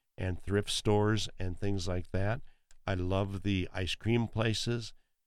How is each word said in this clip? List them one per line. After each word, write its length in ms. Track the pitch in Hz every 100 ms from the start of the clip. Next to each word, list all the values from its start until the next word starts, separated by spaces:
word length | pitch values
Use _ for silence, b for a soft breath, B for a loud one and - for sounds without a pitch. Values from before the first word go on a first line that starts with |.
| _ -
and 220 | 92 87
thrift 260 | - 101 -
stores 600 | - 110 104 107 107 - -
and 180 | 92 87
things 300 | 101 98 98
like 240 | 90 -
that. 300 | 95 101 123 - - - - -
I 80 | 92
love 460 | 90 95 98 98
the 240 | 98 95 87
ice 220 | 95 92 -
cream 320 | 110 117 113
places, 640 | 110 113 107 120 120 110 - _ _